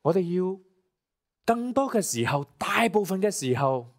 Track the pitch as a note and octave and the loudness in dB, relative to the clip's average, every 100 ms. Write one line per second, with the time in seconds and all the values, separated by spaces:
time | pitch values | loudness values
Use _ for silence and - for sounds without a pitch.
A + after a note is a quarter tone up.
0 | D3+ F#3 E3+ F3+ F#3 F#3+ _ _ _ _ | 2 2 0 -2 -2 -6 _ _ _ _
1 | _ _ _ _ - A#3 B3 B3+ C4+ A3+ | _ _ _ _ -2 0 0 -2 0 0
2 | F#3 A#2 A#2 C#3+ C#3+ _ - - A3+ G3 | -2 -2 0 -2 -4 _ -2 2 2 2
3 | G3 F#3+ G#3 - C3 B2 C#3 C3 A#2+ | 0 0 0 -2 -2 0 0 0 -6